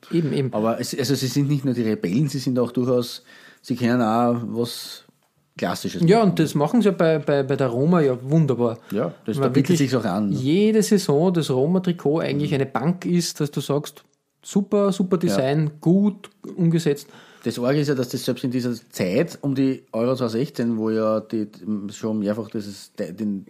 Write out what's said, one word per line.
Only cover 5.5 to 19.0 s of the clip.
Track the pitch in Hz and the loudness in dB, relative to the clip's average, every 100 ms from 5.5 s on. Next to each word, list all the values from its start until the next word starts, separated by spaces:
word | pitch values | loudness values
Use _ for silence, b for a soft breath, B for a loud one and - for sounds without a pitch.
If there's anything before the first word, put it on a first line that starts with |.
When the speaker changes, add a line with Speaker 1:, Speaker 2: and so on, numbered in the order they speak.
| - | -6
Speaker 2:
Klassisches | 92 90 95 - 170 | -6 -4 -6 0 4
Speaker 1:
Ja, | 220 | 6
Speaker 2:
machen. | 202 | 4
Speaker 1:
und | 165 | 2
das | 151 | 2
machen | 151 143 247 | 0 2 2
sie | 202 | 2
ja | 185 | 4
bei, | 165 156 | 2 2
bei, | 143 143 | 2 0
bei | 135 135 | 0 0
der | 131 | 0
Roma | 120 151 175 | 2 2 4
ja | 139 123 | 4 0
wunderbar. | 131 160 143 117 120 113 - | 2 2 4 2 0 -2 -6
Speaker 2:
Ja, | 101 87 - - | -4 -4 -6 -6
das, | 135 | -2
Speaker 1:
Weil | |
Speaker 2:
da | 135 | 2
bietet | 131 139 | 2 4
Speaker 1:
wirklich | 170 | 4
Speaker 2:
sich's | 135 123 | 2 0
auch | 107 | 0
an. | 95 104 | 0 0
Speaker 1:
jede | 87 131 175 214 220 | 0 2 4 4 4
Saison | 196 202 - 139 180 | 4 2 4 2 2
das | 170 139 | 2 0
Roma-Trikot | 127 147 185 180 170 143 160 | 0 2 2 0 -2 0 0
eigentlich | 143 139 - | 0 -2 0
Speaker 2:
Mhm. | 135 | 0
Speaker 1:
eine | 131 | -2
Bank | - 151 180 - | -2 -2 -2 0
ist, | 175 165 - | 0 0 -4
dass | 147 | -4
du | - | -4
sagst, | - 143 - - _ _ _ _ | -2 -2 -4 -14 _ _ _ _
super, | - 202 202 202 202 | -4 -2 0 2 2
super | 190 185 185 | 0 0 0
Speaker 2:
Ja. | |
Speaker 1:
Design, | 175 101 135 151 151 151 | 0 0 2 2 0 0
gut | 160 190 202 196 - _ - - | 2 4 2 -2 -10 _ -12 -2
umgesetzt. | 165 165 156 143 - B B B | 2 2 0 -2 -6 B B B
Speaker 2:
Das | 120 117 | -6 -2
Arge | 123 147 | 0 2
ist | 143 | 2
ja, | 131 | 0
dass | 120 | -2
das | 127 - | -4 -4
selbst | 123 | -4
in | 131 | -4
dieser | 123 123 117 - | -2 -4 -6 -8
Zeit | - | -6